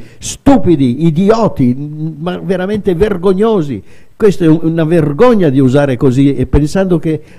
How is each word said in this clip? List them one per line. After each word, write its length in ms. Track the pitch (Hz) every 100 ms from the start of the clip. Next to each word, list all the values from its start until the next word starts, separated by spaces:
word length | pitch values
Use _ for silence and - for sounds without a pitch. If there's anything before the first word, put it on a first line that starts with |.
| - -
stupidi, 840 | - - - 269 - 156 131 127 165
idioti, 720 | 151 196 226 202 - 123 131 147 151 160 147
ma 200 | 175 180
veramente 580 | 165 185 185 214 196 170
vergognosi. 880 | 208 185 185 190 226 208 147 104 - - - -
Questa 300 | 214 - 165
è 20 |
un-, 140 | 156
una 240 | 160 165 156
vergogna 640 | 170 151 143 247 220 165
di 100 | 131
usare 380 | 131 135 143 127
così 360 | 139 123 143
e 120 | 131 127
pensando 520 | 143 147 190 190 170
che 260 | 160 151 -